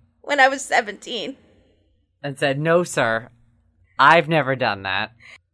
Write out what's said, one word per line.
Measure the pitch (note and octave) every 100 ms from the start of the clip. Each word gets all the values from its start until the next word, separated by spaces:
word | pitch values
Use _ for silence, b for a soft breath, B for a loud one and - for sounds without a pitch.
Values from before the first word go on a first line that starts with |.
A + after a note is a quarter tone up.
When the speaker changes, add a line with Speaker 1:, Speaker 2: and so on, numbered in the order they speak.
| _ _
Speaker 1:
When | - C#4+
I | C4+
was | C4+ -
seventeen. | - G#3 - - A3+ G#3+ C4+ _ _ _ _ _ _ _ _
Speaker 2:
And | C#3+ C#3
said, | C#3 C#3
"No, | D#3+ F3
sir, | F3 D3+ A2+ A2+ B2 _ _ _ _ _ _ -
I've | C#3 E3+ D3+
never | D#3+ C3 B2+
done | A#2 G2
that." | G2 F#2+ G#2+ _ b b _